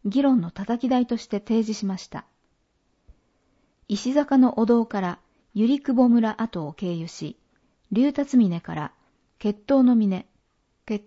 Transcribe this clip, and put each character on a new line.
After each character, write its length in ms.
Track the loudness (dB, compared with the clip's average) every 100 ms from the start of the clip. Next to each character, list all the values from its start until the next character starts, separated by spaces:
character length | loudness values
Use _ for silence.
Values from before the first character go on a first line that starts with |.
議 180 | -4 0
論 180 | 2 2
の 100 | 0
叩 280 | -8 -6 -4
き 100 | 0
台 180 | 0 0
と 100 | -4
し 100 | -6
て 140 | -8
提 220 | -2 -2
示 100 | 0 -4
し 80 | -6
ま 100 | -8
し 100 | -10
た。 180 | -16 -18 _ _ _ _ _ _ _ _ _ _ _ _ _ _ _ -8
石 240 | -6 -2
坂 260 | -2 2 4
の 200 | 4 2
お 60 | 2
堂 200 | 2 0
か 140 | -4
ら 180 | -6 -8 _ _ _
百 120 | -2 0
合 120 | 0
久 160 | 0
保 140 | 2 4
村 320 | 4 0 -4
跡 260 | -6 -6 -10
を 60 |
経 220 | -8 -8
由 140 | -8 -10
し、 280 | -12 -14 -14 _ _ _ _ _
竜 220 | 0 0
辰 240 | 0 0 2
峰 240 | 2 0
か 140 | -8
ら 180 | -10 -10 -14 _ _ _ _
決 220 | -6 -6 0
闘 160 | 4
の 140 | 6 4
峰、 300 | 2 -2 -8 _ _ _ _ _ -10
決 200 | -10